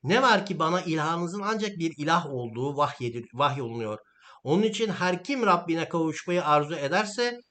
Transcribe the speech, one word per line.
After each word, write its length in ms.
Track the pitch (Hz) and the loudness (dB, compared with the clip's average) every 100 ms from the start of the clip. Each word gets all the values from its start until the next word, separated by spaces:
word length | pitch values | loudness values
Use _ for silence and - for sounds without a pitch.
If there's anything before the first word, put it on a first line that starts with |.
Ne 180 | 139 226 | 4 4
var 240 | 262 202 196 | 6 4 2
ki 140 | 165 | 0
bana 220 | 160 180 | 2 2
ilahınızın 600 | 180 160 151 170 170 202 202 | 0 0 0 0 -2 -4 -4
ancak 320 | 220 208 196 | -2 -4 -2
bir 160 | 165 147 | -4 -2
ilah 280 | 147 170 147 | 0 2 0
olduğu 520 | 131 117 113 139 143 | -6 -6 -4 -4 0
vahyedir-, 520 | 143 - 120 117 113 | -2 0 -6 -6 -10
vahyolunuyor. 640 | 120 139 131 120 117 110 107 _ _ - - | 0 0 0 -6 -6 -6 -6 _ _ -20 -10
Onun 200 | 131 170 | 0 2
için 260 | 220 202 220 | 2 0 -4
her 340 | 175 180 180 | 0 -2 -2
kim 220 | 175 277 214 | -4 0 4
Rabbine 440 | 175 170 165 160 | 2 2 -2 -2
kavuşmayı 560 | 170 160 151 - 175 151 | 0 -2 -2 -2 0 4
arzu 300 | 151 147 160 | 2 2 -4
ederse 640 | 143 185 208 233 240 240 _ | 0 0 0 -2 -2 -2 _